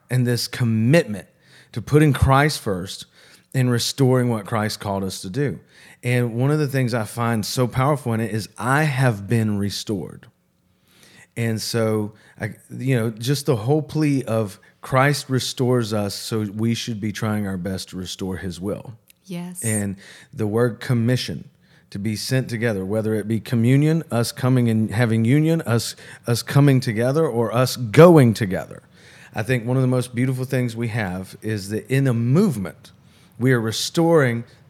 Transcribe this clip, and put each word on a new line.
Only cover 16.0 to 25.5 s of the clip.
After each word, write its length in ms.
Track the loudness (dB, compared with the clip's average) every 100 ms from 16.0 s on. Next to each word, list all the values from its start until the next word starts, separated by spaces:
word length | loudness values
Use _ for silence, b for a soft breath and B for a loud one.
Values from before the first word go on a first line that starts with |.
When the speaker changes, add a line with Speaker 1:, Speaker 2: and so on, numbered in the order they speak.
| -2 -6
Speaker 1:
so 260 | -6 -4
we 300 | -4 -2 -2 -2
should 260 | -4 -6
be 100 | -6
trying 360 | -4 -4 -2 -4
our 100 | -4
best 320 | -6 -6 -8
to 80 | -12
restore 400 | -10 -8 -8 -6
his 240 | -8 -8
will. 320 | -8 -8 -10 -20 _ _ -14
Speaker 2:
Yes. 400 | -12 -12 -8 -4
Speaker 1:
And 320 | -2 -4 -8 B B B
the 160 | -6 -2
word 320 | 0 0 -2
commission, 720 | -2 0 0 0 -4 -10 -14 _ b b b
to 100 | -8
be 160 | -6 -6
sent 340 | -2 -2 -2
together, 360 | -4 -2 -2 -2
whether 300 | -2 -2 -2
it 120 | -2
be 120 | -4
communion, 640 | -2 0 4 4 4 0 -2
us 200 | -2 -2
coming 380 | -2 0 2 2
and 220 | 2 0
having 340 | 0 2 2 2
union, 360 | 2 2